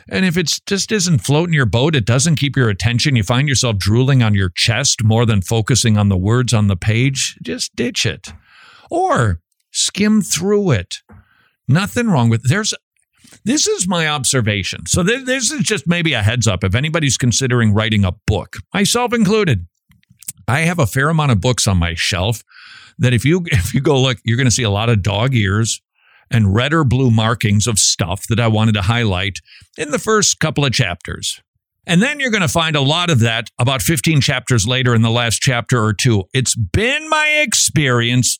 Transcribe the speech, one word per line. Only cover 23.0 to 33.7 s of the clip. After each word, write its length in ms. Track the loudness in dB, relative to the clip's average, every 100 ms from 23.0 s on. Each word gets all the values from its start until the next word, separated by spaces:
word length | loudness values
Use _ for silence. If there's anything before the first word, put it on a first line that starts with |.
| 0
if 100 | 2
you, 180 | 2 0 0
<laughs> 0 |
if 260 | -2 0
you 60 | 0
go 200 | 2 2
look, 180 | 2 0
you're 120 | -2 0
gonna 140 | 2
see 120 | 0
a 60 | 0
lot 180 | 0 2
of 120 | 0
dog 320 | 0 -2 0
ears 460 | 0 0 0 -2 -6 _ _ _ _ _
and 240 | 0 2
red 180 | 2 2
or 100 | 0
blue 260 | 2 2 2
markings 560 | 2 2 0 0 0 0
of 120 | 0
stuff 480 | 0 -2 -4 -6 -4
that 120 | 0
I 80 | 2
wanted 240 | 2 2
to 80 | 2
highlight 560 | 0 0 0 -2 -4 -8 -16 -20 -18 -12
in 120 | -6
the 80 | -4
first 420 | -2 0 0 -2
couple 240 | -4 -2
of 80 | -2
chapters. 680 | 0 -2 -6 -12 -10 -10 -10 _ _ _ _ -2
And 140 | 0
then 200 | 0 -2
you're 100 | -2
gonna 180 | -2 0
find 280 | 0 0 0
a 40 |
lot 300 | 0 0 0
of 100 | 2
that 280 | 2 -2 -6 -4
about 240 | -2